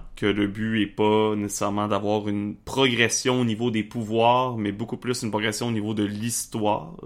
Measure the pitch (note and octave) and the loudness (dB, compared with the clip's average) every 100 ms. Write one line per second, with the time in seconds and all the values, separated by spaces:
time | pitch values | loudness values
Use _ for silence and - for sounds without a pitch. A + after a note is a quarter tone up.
0 | - - G#2+ G2+ G2+ G2+ A2 A2 G2 - | -8 -2 0 2 0 -2 -2 0 0 2
1 | G#2+ G#2+ G#2+ G#2+ G2+ - G#2 G#2 G#2 G2+ | 2 4 2 0 -4 -2 -2 0 0 0
2 | G#2 G#2+ G#2 G2+ G2+ - - - C3+ A#2 | 2 0 0 -2 -4 -6 -4 2 4 4
3 | A2+ - B2+ B2+ B2 G#2+ A#2+ A2 G#2 B2 | 2 2 2 2 2 2 0 0 -2 -4
4 | G#2+ A2+ A2+ B2 B2+ A#2 G#2 G2 A#2 B2 | -2 4 4 4 2 -2 -4 -4 -6 -6
5 | A#2 B2+ A2+ G#2 A2 G#2+ A#2+ A2 G#2 G#2+ | -4 -4 -2 -2 -2 -2 -2 -2 -2 0
6 | G#2 G#2 A#2 - - A#2 G#2 - - - | 0 -2 -4 -4 -6 -2 0 0 -4 -14